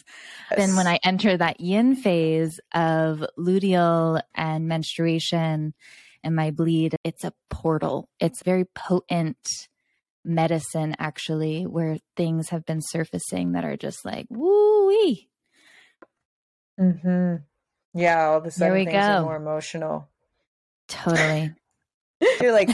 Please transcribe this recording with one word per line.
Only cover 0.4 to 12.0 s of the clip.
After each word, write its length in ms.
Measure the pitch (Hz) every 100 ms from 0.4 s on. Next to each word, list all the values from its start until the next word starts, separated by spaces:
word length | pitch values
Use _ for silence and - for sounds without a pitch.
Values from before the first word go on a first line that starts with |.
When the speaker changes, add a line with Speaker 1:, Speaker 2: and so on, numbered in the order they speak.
| - -
Speaker 1:
Then 200 | 190 190
when 100 | 175
Speaker 2:
Yes. 120 | 175
Speaker 1:
I 40 | 185
enter 300 | 185 220 180
that 240 | 165 -
yin 340 | 175 202 247 262
phase 640 | 214 170 160 160 160 165 - 165
of 480 | 165 160 160 156 - -
luteal 840 | 175 190 196 180 170 165 165 160 - -
and 320 | 160 156 160
menstruation 1040 | 160 156 - 165 165 - 170 160 156 156 - - - - _
and 140 | 160 160
my 160 | 156
bleed, 440 | 151 165 160 160 156 165
it's 180 | -
a 100 | - - -
portal. 600 | - 160 156 160 135 - -
It's 240 | 170 -
very 220 | 180 185 185 -
potent 600 | - 180 - 170 160 - - - - _ _ _ _ _ 165
medicine, 680 | 165 160 165 - 165 156 -
actually, 680 | 156 - - 156 156 156 180
where 320 | 165 160 156